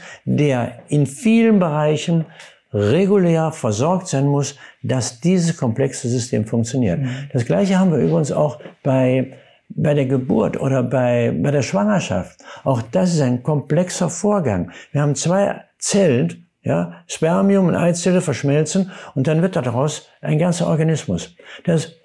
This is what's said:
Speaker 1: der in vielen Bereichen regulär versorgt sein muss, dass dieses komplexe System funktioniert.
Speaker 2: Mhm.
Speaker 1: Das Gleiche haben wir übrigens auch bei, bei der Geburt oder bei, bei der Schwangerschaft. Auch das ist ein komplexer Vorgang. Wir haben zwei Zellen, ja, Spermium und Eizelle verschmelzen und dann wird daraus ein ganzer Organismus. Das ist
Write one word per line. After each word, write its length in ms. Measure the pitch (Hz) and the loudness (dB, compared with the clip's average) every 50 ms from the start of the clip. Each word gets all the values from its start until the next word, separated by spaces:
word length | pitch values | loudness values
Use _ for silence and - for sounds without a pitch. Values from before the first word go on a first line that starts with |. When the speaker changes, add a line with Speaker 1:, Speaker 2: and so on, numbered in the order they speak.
| - - - - - | -14 -20 -20 -10 -4
Speaker 1:
der 540 | 131 127 127 147 143 131 123 117 - - - - - | -2 0 2 2 2 2 0 -2 -4 -8 -12 -6 -2
in 180 | 147 147 143 | 0 0 0
vielen 520 | - - - - 220 226 226 226 226 214 196 | 0 -2 -2 0 2 4 4 6 6 4 4
Bereichen 680 | 180 160 147 151 151 151 156 143 - - 170 165 156 - - - - - - _ _ _ | 4 2 2 2 2 2 0 0 0 0 0 0 -2 -4 -8 -20 -20 -20 -20 _ _ _
regulär 800 | - 104 104 101 127 170 202 185 208 202 180 170 165 160 160 160 | -2 0 2 2 4 4 4 4 4 4 4 4 2 2 0 -2
versorgt 560 | 156 - - 113 104 98 131 165 185 180 180 - | -2 -2 -2 -2 0 2 2 2 0 0 -2 -2
sein 180 | - 135 139 | 0 0 2
muss, 300 | 143 143 143 139 139 - - - - - _ | 2 2 0 0 -4 -6 -14 -20 -20 -16 _
dass 380 | - - 123 131 117 - - - | -4 -2 -2 -2 -2 -4 -6 -2
dieses 360 | - 170 185 185 165 165 160 | 0 2 2 2 2 0 0
komplexe 520 | - 139 120 110 131 135 139 - - - 120 | 0 -2 -2 0 0 -2 -2 -2 -4 -4 -2
System 380 | 123 127 113 - - 113 107 | -2 -2 -2 -2 -2 -2 -2
funktioniert. 540 | - - 117 113 113 - 131 123 95 85 82 | -2 -2 -2 -2 -2 -2 0 0 0 0 -2
Speaker 2:
Mhm. 80 | 135 127 127 131 - - | -2 -4 -6 -8 -8 -4
Speaker 1:
Das 120 | - 131 113 | -4 -2 -2
Gleiche 340 | - 156 185 202 185 190 185 | 0 0 0 2 2 2 2
haben 120 | 190 185 | 2 2
wir 60 | 156 135 | 2 2
übrigens 340 | 156 165 156 170 151 127 | 2 2 0 0 0 0
auch 260 | 170 147 151 147 147 - - - - _ | -2 -2 -2 -2 -4 -8 -16 -20 -14 _
bei, 500 | - 139 131 131 131 127 127 131 127 - - - - _ _ _ _ - | -2 0 2 2 2 2 2 0 -2 -4 -8 -18 -20 _ _ _ _ -12
bei 240 | - - 151 151 | -6 -2 0 0
der 140 | 147 147 135 | 2 2 0
Geburt 520 | 123 139 127 131 131 - 220 98 - - - | 0 0 -2 0 0 0 0 0 0 -2 -2
oder 240 | - 135 131 131 | -2 0 0 0
bei, 520 | 123 117 131 131 123 123 123 120 117 120 - 113 | 0 0 0 0 2 2 2 2 2 0 0 0
bei 80 | 131 147 | 0 0
der 120 | 143 147 | 0 0
Schwangerschaft. 760 | 123 - - 196 208 208 208 175 - - 92 92 92 - - _ - - - - - | 0 -2 -2 0 0 2 0 0 0 -2 -4 -4 -6 -8 -12 _ -20 -20 -16 -6 -2
Auch 160 | 143 135 117 | -2 -2 -2
das 320 | 113 - - 185 185 180 170 | -2 -2 -2 0 0 2 2
ist 60 | 151 | 2
ein 220 | 139 123 123 120 | 0 0 0 -2
komplexer 640 | 123 - 151 143 - - 151 165 185 185 - - 180 160 | -2 -2 -2 -2 -2 -2 0 0 0 -2 -2 -4 -4 -4
Vorgang. 600 | 170 - - 208 208 202 160 123 101 90 85 - - - - - | -4 -2 -2 0 0 0 0 0 -2 -2 -4 -6 -10 -18 -12 -6
Wir 100 | - 139 | -2 0
haben 120 | 147 147 139 | 0 0 0
zwei 500 | - - 160 180 196 202 - - - - _ _ - | -2 0 0 0 2 0 0 -2 -6 -12 _ _ -10
Zellen, 640 | - - - 196 196 165 123 120 156 170 - - - _ _ _ | -6 -2 2 2 4 4 4 2 0 -2 -4 -10 -20 _ _ _
ja, 300 | - 120 139 170 175 170 - - - | -4 -2 -2 -2 -2 -4 -8 -14 -16
Spermium 600 | - - - 160 160 175 190 196 196 196 196 190 170 | -12 -6 -2 -2 0 2 2 2 4 4 4 2 2
und 60 | 180 | 2
Eizelle 440 | - 165 175 170 175 - 190 180 185 | 2 2 0 0 0 0 0 2 2
verschmelzen 720 | 180 156 127 113 - 139 139 151 156 - - 190 185 185 - - - - - | 0 0 -2 -2 0 0 2 2 0 0 0 -2 -2 -2 -6 -16 -16 -8 -4
und 120 | 139 131 | -2 0
dann 140 | 160 156 160 | 0 2 2
wird 160 | 170 190 185 | 0 0 0
daraus 500 | 170 127 123 113 120 143 156 151 - - - _ _ | -2 -2 -2 -2 -2 -2 -2 -4 -6 -12 -18 _ _
ein 180 | - - 156 151 | -4 -2 0 2
ganzer 280 | 165 180 170 170 165 | 2 0 0 0 0
Organismus. 680 | 170 165 147 160 160 160 143 - - 87 - - - - - - - - - - | 0 0 0 2 0 0 -2 -2 -4 -4 -4 -6 -10 -18 -20 -20 -20 -20 -8 -2
Das 220 | - 170 160 - | 0 0 0 -2
ist 100 | - - _ | -4 -12 _